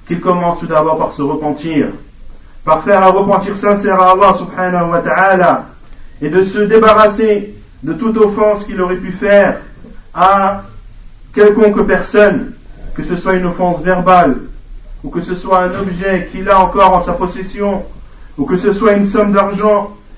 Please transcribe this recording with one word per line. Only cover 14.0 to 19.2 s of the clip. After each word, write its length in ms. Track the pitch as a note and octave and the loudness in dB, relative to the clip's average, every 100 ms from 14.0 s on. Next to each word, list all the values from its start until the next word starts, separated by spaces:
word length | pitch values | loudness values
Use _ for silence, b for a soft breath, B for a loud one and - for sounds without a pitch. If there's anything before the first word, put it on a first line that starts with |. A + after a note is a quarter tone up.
| F3 F3+ C#3 A#2 - - - - - - | 4 4 4 0 -6 -16 -16 -18 -16 -14
ou 60 | C#3+ | -10
que 120 | E3+ | -8
ce 140 | F3 F3 | -6 -8
soit 280 | F#3+ F#3 | 0 0
un 80 | F3+ | 2
objet 580 | - F#3+ E3+ F#3+ F#3+ E3+ | -2 -6 -4 -2 -4 -4
qu'il 180 | F#3 G3+ | -8 0
a 100 | G3 | 2
encore 340 | F#3 G3+ F#3+ | 2 4 4
en 80 | F3+ | 4
sa 120 | F3 | 0
possession, 680 | F3 F#3 - F#3 G#3 G3+ G3 - - b b b - | -4 -6 -6 -10 -4 -4 -4 -8 -16 b b b -8
ou 80 | C3+ | -2
que 120 | F#3 | 0
ce 140 | G#3 | 0
soit 220 | G3+ G#3+ | 0 2
une 140 | G3+ G3 | 2 2
somme 240 | A3+ | 0